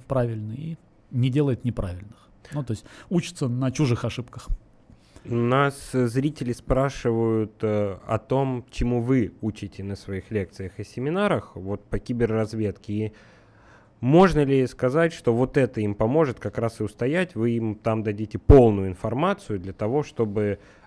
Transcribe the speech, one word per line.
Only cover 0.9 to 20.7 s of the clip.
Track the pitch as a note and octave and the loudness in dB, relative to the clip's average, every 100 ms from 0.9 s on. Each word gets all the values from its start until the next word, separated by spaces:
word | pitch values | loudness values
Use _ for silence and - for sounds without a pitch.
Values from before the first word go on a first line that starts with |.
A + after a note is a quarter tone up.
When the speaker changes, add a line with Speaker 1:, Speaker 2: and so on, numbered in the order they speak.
| _ - | _ -6
Speaker 1:
не | B2 C3 | 0 2
делает | C#3 C#3 A#2+ | 2 2 0
неправильных. | A#2+ - G2+ F2+ G#2 - _ - - | -2 -4 -6 -8 -14 -20 _ -20 -10
Ну, | D3 | -8
то | B2+ | -6
есть | G#2+ - - - | -8 -10 -20 -2
учится | E3+ - - C3 | -2 -2 -6 -4
на | B2 C3 | -2 -2
чужих | C3 C3+ A#2+ | 0 0 2
ошибках. | A2 - A#2+ - - - - _ _ - _ - | -2 -6 -12 -14 -6 -6 -6 _ _ -20 _ -18
Speaker 2:
Нас, | - A#2 A#2+ C#3 C#3+ C#3 - | -4 0 2 4 2 -2 -4
э, | B2+ A#2+ | 0 0
зрители | B2+ D3 C#3+ A#2+ | 0 -2 -4 -6
спрашивают, | A#2 - C3 C#3 - B2 A2+ A2+ A2 G#2+ - | -6 0 0 0 0 -2 2 2 2 -2 -4
э, | A2 G#2 G2+ F2+ - | -2 0 -2 -4 -4
о | A2 | -4
том, | - C3 C3+ B2 - | 0 0 0 -4 -8
чему | - A#2+ B2 | -4 0 0
вы | A#2 C3+ F#2 - | 2 2 2 -2
учите | A2 - G2+ - | -6 -6 -12 -10
на | G2 G2 | -10 -10
своих | - F#2+ - | -8 -10 -4
лекциях | G#2+ F2+ - F#2+ - | -4 -4 -10 -14 -12
и | |
семинарах, | G#2 - C#3 F#3 G3+ C3 - - | -12 -8 -4 -2 0 -2 -4 -14
вот, | F#2+ G2+ | -8 -8
по | - G#2 | -6 -6
киберразведке. | - A#2+ A2+ A2 G#2+ A2+ G#2 - - | -4 -2 0 0 -2 -2 -4 -4 -6
И | G#2 G#2+ - - - _ _ - - _ - | -4 -4 -8 -20 -20 _ _ -20 -20 _ -4
можно | B2 E3 F#3+ D3+ | 4 8 8 6
ли | C#3 C3+ B2 | 4 4 2
сказать, | - B2+ D3+ E3 | 0 0 2 0
что | E3 B2 | 0 0
вот | A#2 C3 D3 | 2 2 2
это | B2 A#2 | 0 0
им | G#2 | -2
поможет | G2+ A2 D3+ C#3+ G#2 | 0 2 4 2 0
как | G#2 A2 | -8 -4
раз | A2+ - | -4 -4
и | |
устоять? | G#2 - B2 E3+ F3 | -8 -4 -2 -2 -2
Вы | A2 A#2 | -2 0
им | A#2 A2 | 0 -2
там | G#2 A2+ A2 | -4 -2 0
дадите | G#2+ G#2 G#2+ - | -2 -4 -6 -6
полную | - C#3+ A#2 G2+ F#2+ | 8 8 8 4 -2
информацию | F2+ A2 A#2+ F3+ G3 - G2+ | -6 -6 -2 -2 -4 -6 -8
для | F#2+ | -8
того, | - G#2+ C#3+ | -8 -4 -4
чтобы | C#3+ - G#2+ G#2 G#2 G2 - | -6 -4 -4 -2 -2 -4 -10